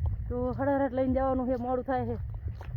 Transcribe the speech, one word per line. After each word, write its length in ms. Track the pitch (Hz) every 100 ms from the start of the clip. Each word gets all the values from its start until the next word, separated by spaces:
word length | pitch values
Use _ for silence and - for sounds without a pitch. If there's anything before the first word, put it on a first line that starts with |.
| - - -
તો 80 | 247 254 240
હળહળાટ 360 | 277 277 277 254
લઈને 160 | 262 254
જવાનું 320 | 262 262 247
છે, 60 | 254 240
મોડું 200 | 254 247
થાય 180 | 254 233
છે. 80 | 240 - - - - -